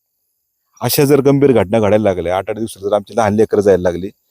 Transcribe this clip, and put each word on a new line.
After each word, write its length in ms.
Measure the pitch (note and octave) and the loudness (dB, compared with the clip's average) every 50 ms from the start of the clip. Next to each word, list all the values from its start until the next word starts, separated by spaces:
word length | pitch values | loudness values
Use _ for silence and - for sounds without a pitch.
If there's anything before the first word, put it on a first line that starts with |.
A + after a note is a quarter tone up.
| _ _ _ _ _ _ _ _ _ _ _ _ _ _ _ _ | _ _ _ _ _ _ _ _ _ _ _ _ _ _ _ _
अशा 240 | - B2 - - D3 | -6 -4 0 0 2
जर 160 | C3+ D3 C#3 | 2 2 2
गंभीर 300 | B2+ C#3 C#3 C#3+ C#3 C#3 | 4 2 2 4 4 2
घटना 280 | B2 A2+ G2 F2+ G#2+ A2+ | 2 2 0 0 0 0
घडायला 240 | G#2+ G2 G2+ G#2+ A2 | 0 2 0 2 0
लागल्या, 340 | G2+ F#2 F2+ E2 E2 F2+ | 0 -2 -2 -4 -4 -4
आठ 120 | F#2+ G2 - | -4 -6 -6
आठ 80 | G#2+ | -8
दिवसात 260 | G#2+ A2+ A2+ - F#2+ F#2 | -8 -8 -10 -12 -10 -6
जर 100 | G2+ G2+ | -2 -2
आमची 240 | G#2 G2+ - G#2 | -2 -4 -4 -4
लहान 160 | A2+ A2+ G#2 G#2 | -2 0 0 2
लेकरं 280 | G#2+ A2 - - G#2+ | 0 0 0 0 0
जायला 200 | G2 G2+ F#2+ F2+ | 2 2 2 2
लागली, 280 | F2+ F2+ E2+ F2 F2+ G2+ - _ _ _ | 0 -2 -4 -4 -10 -12 -14 _ _ _